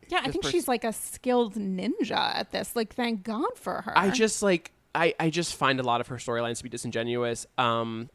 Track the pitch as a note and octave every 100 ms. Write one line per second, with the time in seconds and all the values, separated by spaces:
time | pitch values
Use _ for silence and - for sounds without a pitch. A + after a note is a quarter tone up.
0 | - F4 B3+ E4+ D#4 F4 C4+ A#3+ A3+ G#3+
1 | - - B3+ B3 A#3 G#3 G3 F#3 G3 G#4
2 | B3+ - - - G3 F#3 - A#3+ A3 -
3 | A#3+ A3+ G3+ A3 G4 B4+ - - - -
4 | F#3+ B3+ G#3+ - G3+ F3 - _ _ D3+
5 | E3+ - D#3+ D#3 E3 - C#3 C3 B2+ A#2
6 | A#2+ A#2+ - A#2 A#2 A#2 B2 A#2 A#2+ A2+
7 | A#2 A#2+ A#2+ A2+ - - B2 A#2 A2+ A2+
8 | A#2